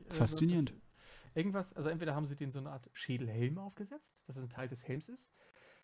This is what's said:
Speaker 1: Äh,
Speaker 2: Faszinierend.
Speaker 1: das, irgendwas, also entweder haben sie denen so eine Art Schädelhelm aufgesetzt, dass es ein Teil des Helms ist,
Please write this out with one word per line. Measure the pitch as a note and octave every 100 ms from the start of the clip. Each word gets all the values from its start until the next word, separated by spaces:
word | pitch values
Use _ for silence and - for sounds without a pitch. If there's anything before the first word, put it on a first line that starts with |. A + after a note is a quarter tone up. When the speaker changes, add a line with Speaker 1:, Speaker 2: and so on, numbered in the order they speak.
| -
Speaker 1:
Äh, |
Speaker 2:
Faszinierend. | D#3+ A2+ - E3 F3 C3
Speaker 1:
das, | - - - - - -
irgendwas, | - F#3+ G3 F#3+
also | - D3
entweder | E3 E3
haben | C#3+ D3
sie |
denen | C#3 C#3
so | C3+
eine | C3+
Art | C3+ -
Schädelhelm | - - B2 A#2+ A2+ B2 E3+
aufgesetzt, | G3 - G3+ D4 - - -
dass | C3
es |
ein | B2+
Teil | B2 B2+
des | B2 -
Helms | C3+ -
ist, | B3 - _ - - - -